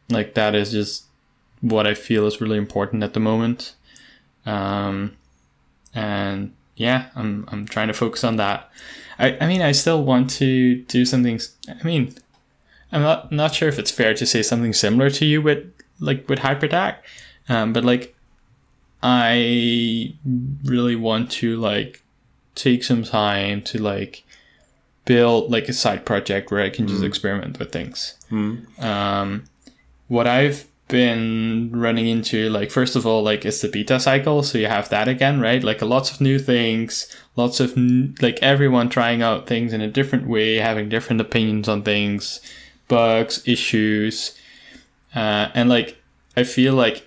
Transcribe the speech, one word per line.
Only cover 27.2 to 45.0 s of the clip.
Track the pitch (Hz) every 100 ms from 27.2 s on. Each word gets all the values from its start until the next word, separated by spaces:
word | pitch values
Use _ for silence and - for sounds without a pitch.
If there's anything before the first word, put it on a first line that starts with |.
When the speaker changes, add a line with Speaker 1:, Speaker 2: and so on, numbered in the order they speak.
| 101 98 - -
Speaker 1:
with | -
things. | - 127 - - - -
Speaker 2:
Mm. | 110 104 117 - -
Speaker 1:
Um, | 117 101 101 101 101 101 - - - _ _ _ -
what | 120 117
I've | 123 143 139 - _ -
been | 123 123 113 113 113 113 113 117
running | 117 117 117 113
into, | 113 110 113 110
like, | 107 104
first | - 127 127
of | 113
all, | 113
like, | 107 107 -
is | 107
the | -
beta | 101 104 127
cycle. | - 135 143 147
So | 143 117
you | 107
have | 104 104
that | 104 113
again, | 127 135 143
right? | 113 127
Like, | 107 110
lots | 110 127 139
of | -
new | 135 135
things, | 135 123 117 113 113 - - - - -
lots | 123 123
of | 127 127
n-, | 123 123 139 -
like, | 120 120
everyone | 135 139 139 127 120
trying | 123 117 117
out | 117 110 -
things | 117 117
in | 110
a | 107
different | 131 135 123 113
way, | 110 110 110
having | 110 107 107
different | 113 - 113
opinions | 107 117 110 107 104
on | 104
things, | 104 104 104 101 - - - - - _ -
bugs, | 120 113 113 113 - -
issues. | 117 - 113 107 107 107 - - - - - - - - _